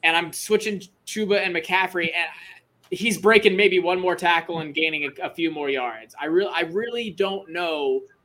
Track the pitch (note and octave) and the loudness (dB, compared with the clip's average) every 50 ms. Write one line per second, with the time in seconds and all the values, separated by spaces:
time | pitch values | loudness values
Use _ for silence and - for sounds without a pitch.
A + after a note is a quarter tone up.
0 | - E3 E3 E3+ E3+ D#3+ - - - - G#3+ G#3 G#3+ A3 G#3 F#3 F#3+ - _ _ | 2 2 2 2 0 -2 -8 -10 -2 0 0 0 2 0 -4 -6 -8 -14 _ _
1 | _ - - A3 G#3+ F#3 G3+ G3+ F#3 F#3 F3 E3 D#3+ - F#3 F#3+ F#3 F3+ F#3 F3 | _ -10 -4 -4 0 2 2 2 2 0 -2 -4 -2 0 0 0 0 0 -2 -2
2 | E3+ E3 D3+ E3+ E3+ D#3+ D#3 - - - - - _ _ _ _ _ _ F#3 - | -2 -2 -2 -2 -4 -4 -6 -16 -20 -20 -20 -20 _ _ _ _ _ _ -8 -2
3 | F#3+ A#3 G#3 D#3+ - G#3+ A3+ G#3 G#3+ - F#3+ F#3 G#3 G3 F#3 F3+ F3 E3+ F3+ F#3 | -2 -2 -2 2 4 6 6 8 6 6 4 6 4 4 4 4 2 2 0 0
4 | F#3 F3+ F3 F3+ F3+ F3 E3+ E3 E3 - E3+ E3 D#3 D3+ C#3+ D#3+ D#3+ D#3+ D#3 D3+ | 0 0 0 2 2 2 2 2 0 -2 -6 -6 -6 -6 -2 0 0 0 0 -2
5 | D3 C#3 C#3 - F#3 D#3+ - E3+ E3 D#3+ D#3 D3 D3 C#3 C#3 C3+ B2 A#2+ A2+ A2 | -4 -6 -6 -6 -8 -8 -4 -2 -2 -2 -2 -2 -2 -2 0 0 -2 -4 -6 -8
6 | A2+ A2+ - - C#3+ D3+ E3 F3+ G3+ G3+ - E3 E3+ D#3+ E3+ G3+ A3+ A#3+ A#3+ A#3+ | -16 -20 -12 -8 -4 2 2 2 2 2 -2 -2 -2 -2 -2 -4 -4 -4 -4 -6
7 | A#3 G#3+ E3 F3 G3 F#3+ G3 G3 F#3+ D#3+ D#3+ E3+ F3 E3+ D#3+ D3 C#3+ C3+ C3 C3+ | -6 -6 -2 -2 -2 -2 -2 -6 -8 -8 -6 -4 -2 -2 -2 0 0 0 0 0
8 | C3 - _ _ | -2 -6 _ _